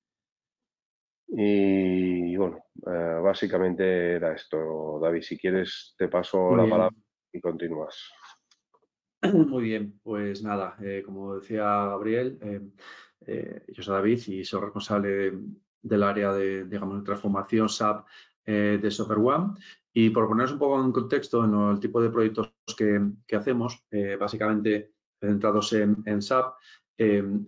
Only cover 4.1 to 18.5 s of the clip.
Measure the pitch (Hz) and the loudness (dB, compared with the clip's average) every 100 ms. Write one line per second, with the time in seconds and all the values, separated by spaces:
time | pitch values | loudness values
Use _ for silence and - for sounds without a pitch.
4.1 | 87 82 80 - 78 80 78 78 76 82 | 0 -2 -4 -6 -6 -4 -6 -6 -2 0
5.1 | 85 80 - 92 95 90 - - - 92 | -2 -4 -6 -2 0 -2 -6 -14 -6 -2
6.1 | 90 87 98 92 117 110 107 92 - _ | -2 0 0 4 4 4 4 2 -2 _
7.1 | _ _ 90 87 80 85 78 78 - - | _ _ -8 -6 -4 -6 -6 -8 -12 -20
8.1 | - - - _ _ _ _ _ _ _ | -20 -20 -20 _ _ _ _ _ _ _
9.1 | _ - 190 147 131 113 110 104 - 113 | _ 2 4 4 2 -2 -2 -6 -10 -8
10.1 | 104 101 98 107 101 92 - 101 98 98 | -4 -4 -6 -4 -4 -6 -8 -8 -8 -8
11.1 | 98 98 98 98 110 104 104 101 101 107 | -12 -10 -10 -6 -2 0 0 0 -2 -2
12.1 | 113 127 131 107 101 98 - - - - | 0 -2 -6 -10 -10 -12 -18 -20 -20 -20
13.1 | _ - - - - - - 101 98 101 | _ -10 -8 -8 -12 -16 -12 -4 0 2
14.1 | 120 117 95 90 98 101 104 - 104 101 | 2 0 -8 -6 -4 -4 -6 -2 0 0
15.1 | 98 98 95 - - _ _ 117 104 101 | 0 -2 -4 -10 -16 _ _ -2 2 2
16.1 | 101 101 98 98 95 92 101 98 98 101 | 2 0 0 0 -4 -6 -8 -6 -6 -6
17.1 | 101 107 95 92 113 110 - 107 104 - | -4 -2 -2 0 2 2 2 -2 -2 -6
18.1 | - - _ - | -20 -20 _ -2